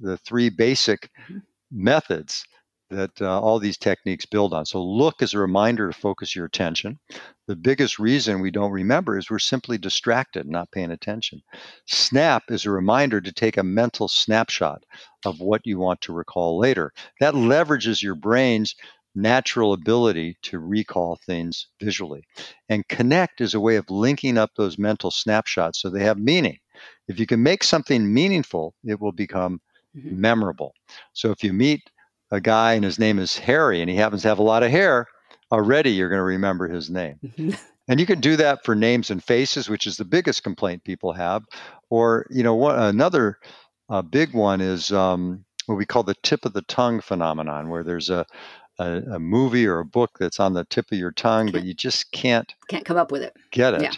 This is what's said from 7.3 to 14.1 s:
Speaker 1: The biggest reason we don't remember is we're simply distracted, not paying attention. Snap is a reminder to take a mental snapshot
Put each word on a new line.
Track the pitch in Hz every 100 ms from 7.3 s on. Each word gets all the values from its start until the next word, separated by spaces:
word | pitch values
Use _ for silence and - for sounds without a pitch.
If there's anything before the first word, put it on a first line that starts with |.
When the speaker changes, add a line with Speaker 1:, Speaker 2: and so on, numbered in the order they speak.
| _ -
Speaker 1:
The | 90
biggest | 85 135 131 -
reason | 110 139 110 95
we | 92
don't | 101 101
remember | 98 95 147 180 98
is | 90
we're | 107
simply | - 131 - 113
distracted, | 92 - - 117 131 - 71
not | 85 87
paying | 98 85
attention. | 82 - 107 - 76 - - - - -
Snap | - - 131 160 120 -
is | 110
a | 104
reminder | 98 92 120 143 107
to | 92
take | - 113 104
a |
mental | 95 101 120 -
snapshot | 98